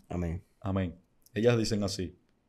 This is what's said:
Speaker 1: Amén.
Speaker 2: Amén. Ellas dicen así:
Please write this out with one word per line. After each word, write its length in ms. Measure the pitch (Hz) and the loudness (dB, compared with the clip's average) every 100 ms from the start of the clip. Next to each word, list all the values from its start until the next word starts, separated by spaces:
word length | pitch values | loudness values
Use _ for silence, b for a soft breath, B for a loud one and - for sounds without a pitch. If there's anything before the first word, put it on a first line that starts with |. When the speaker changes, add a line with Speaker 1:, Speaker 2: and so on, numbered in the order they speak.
| - | -8
Speaker 1:
Amén. 340 | 87 85 85 - _ | -4 -2 -4 -10 _
Speaker 2:
Amén. 360 | 98 95 87 - _ _ - | -2 0 -2 -6 _ _ -8
Ellas 240 | 104 117 117 | 2 4 4
dicen 280 | 107 104 | 2 0
así: 320 | 98 - 85 - _ _ | -2 -4 -6 -10 _ _